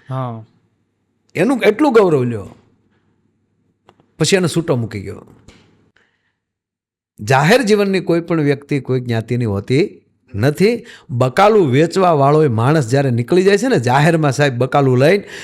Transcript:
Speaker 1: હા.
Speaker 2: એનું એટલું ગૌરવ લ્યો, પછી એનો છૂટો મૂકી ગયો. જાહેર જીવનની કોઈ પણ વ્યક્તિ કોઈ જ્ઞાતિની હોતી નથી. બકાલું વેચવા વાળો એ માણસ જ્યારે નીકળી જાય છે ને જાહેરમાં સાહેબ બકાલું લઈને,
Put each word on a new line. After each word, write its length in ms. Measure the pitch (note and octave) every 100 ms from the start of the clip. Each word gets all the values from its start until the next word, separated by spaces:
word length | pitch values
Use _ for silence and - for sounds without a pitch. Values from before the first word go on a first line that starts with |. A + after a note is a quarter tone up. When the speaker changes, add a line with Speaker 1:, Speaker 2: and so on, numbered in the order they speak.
| -
Speaker 1:
હા. 360 | C3 B2+ A2+ A2+ _ _ _ _ _ _ _ _ -
Speaker 2:
એનું 240 | A3 B3
એટલું 300 | G3+ G#3 D4
ગૌરવ 300 | A3+ F#3 D3
લ્યો, 260 | B2 A2 F2 - _ _ _ _ _ _ _ _ _ _ _ _ _ _ _ -
પછી 160 | D#3 F#3+
એનો 120 | F3
છૂટો 280 | E3 D#3+ B2+
મૂકી 260 | G#2+ G#2
ગયો. 260 | F#2 G2 - - _ _ _ _ _ _ _ _ _ _ _ _ _ _ _ _ _ -
જાહેર 400 | G#2+ C3+ D3+ B3+
જીવનની 380 | G#3 G#3 G3 F#3+
કોઈ 220 | - E3+
પણ 200 | E3+ E3
વ્યક્તિ 380 | C#3+ C#3 - C#3+
કોઈ 220 | B2 C3
જ્ઞાતિની 440 | A#2+ A2+ A2+ B2 A#2
હોતી 560 | G2 - C3 - - _ _ _ G2
નથી. 500 | C3+ D3 G3+ A#3 - - -
બકાલું 640 | B2 C3 F#3+ G#3 A3 D3+
વેચવા 400 | C3 E3 F#3+ F3+
વાળો 320 | D3+ C#3 D#3
એ 40 | D3+
માણસ 420 | A2 B2 D#3+ A#2
જ્યારે 200 | C3+ C3+
નીકળી 340 | A#2 A#2 F3+
જાય 140 | F#3+ G3+
છે 100 | B3+
ને 120 | F#3
જાહેરમાં 520 | A#2+ C3+ D#3 E3 D3
સાહેબ 220 | C3+ C#3+
બકાલું 440 | A#2+ C3 D3 C3+ B2
લઈને, 300 | D3 G3+ - -